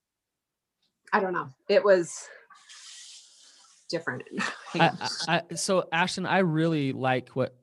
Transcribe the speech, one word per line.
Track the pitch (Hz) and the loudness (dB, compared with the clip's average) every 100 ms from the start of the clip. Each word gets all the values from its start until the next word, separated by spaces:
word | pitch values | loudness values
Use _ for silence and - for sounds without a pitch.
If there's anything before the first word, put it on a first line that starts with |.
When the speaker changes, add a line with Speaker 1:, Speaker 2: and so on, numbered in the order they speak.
| _ _ _ _ _ _ _ _ _ _ - | _ _ _ _ _ _ _ _ _ _ -2
Speaker 1:
I | 208 | 0
don't | 185 | 0
know. | 170 139 - - | -2 -6 -8 2
It | 175 | 4
was | 202 185 165 - - - - - - - - - - - - - - - - - - | 8 6 4 -6 -16 -20 -20 -20 -20 -20 -20 -20 -20 -20 -20 -20 -20 -20 -20 -20 -8
different. | 170 143 127 - | -6 -6 -10 -10
<laughs> | - - - - | -8 -6 -8 -4
Hang | 165 | 2
Speaker 2:
I, | 165 | 2
Speaker 1:
on. | - - - - | 2 -6 -4 -2
Speaker 2:
I, | 170 - | -2 -2
I, | 170 | -6
so | - 185 - | 0 0 0
Ashton, | 165 175 - 165 | 0 -2 -2 0
I | 185 | 2
really | 180 156 165 156 139 | 2 2 2 2 -2
like | 117 131 127 - | -2 0 0 -2
what | 131 123 - | -4 -4 -4